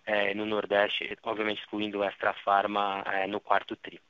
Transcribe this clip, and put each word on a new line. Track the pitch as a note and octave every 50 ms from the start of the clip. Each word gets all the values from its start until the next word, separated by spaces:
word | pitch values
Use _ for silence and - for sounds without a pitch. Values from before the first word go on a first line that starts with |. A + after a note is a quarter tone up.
| _
é, | G#2+ G#2+ G#2 G2+ G2 G2+
no | G#2 G#2+
nordeste, | G#2+ G#2+ G#2 G2+ F#2+ G2+ G2+ G#2 G#2 - - - G2+ G#2 -
obviamente | - A2+ A2 G#2 A2 G#2+ G#2 -
excluindo | - - A2 G#2+ G#2+ G#2 G2+ G2+
o | G2+
Extra | G2 - - G#2+ G#2 G2 - -
Farma, | G2+ G2+ G2 G2+ G#2 G#2 G2+ G2+ G2 G2 G2 -
é, | - F#2+ G2 F#2+
no | G2 G#2 G2+
quarto | - - G2+ G2 - - A2+
tri. | - - - F2 - - _